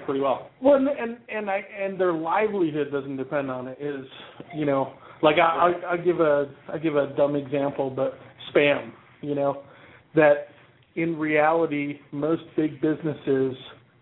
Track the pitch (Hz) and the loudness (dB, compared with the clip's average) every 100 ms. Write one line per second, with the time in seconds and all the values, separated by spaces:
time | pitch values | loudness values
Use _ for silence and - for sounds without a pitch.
0 | - 135 139 123 - - 262 277 269 277 | -4 -2 0 -2 -6 0 4 6 4 -2
1 | 233 240 - 220 208 196 202 208 196 190 | -6 -8 -10 -8 -4 -4 -6 -8 -6 0
2 | 185 165 165 185 214 202 165 151 139 139 | 0 0 0 0 0 0 0 0 -2 -4
3 | 135 135 131 151 135 127 127 127 147 139 | -6 -8 -4 -4 -4 -6 -8 -8 -8 -8
4 | 127 - - - - 151 151 135 135 - | -12 -18 -20 -20 -12 -4 0 0 -2 -6
5 | - - 156 151 170 165 175 175 175 175 | -20 0 2 6 4 4 2 2 -4 -2
6 | 170 165 160 143 139 - - 165 160 147 | 0 2 4 2 0 -6 -12 -6 -2 0
7 | 135 131 143 143 135 143 139 139 135 127 | 0 2 0 0 -2 -2 -2 -2 -4 -2
8 | 131 - - - - - 143 135 117 - | -4 -4 -16 -20 -2 2 4 2 -4 -16
9 | - _ 147 143 139 139 - - - - | -20 _ -6 -2 -2 -2 -8 -20 -20 -20
10 | _ 156 151 147 - - - _ _ - | _ 4 6 6 0 -16 -20 _ _ -4
11 | 165 160 156 151 151 165 160 147 143 143 | -4 -2 0 2 4 2 0 -2 -4 -8
12 | - 147 151 165 - - 156 143 165 151 | -10 -4 -2 -2 -4 -2 -2 0 -2 -2
13 | 156 139 - 135 131 127 - - _ _ | -4 -4 -2 0 0 -4 -14 -20 _ _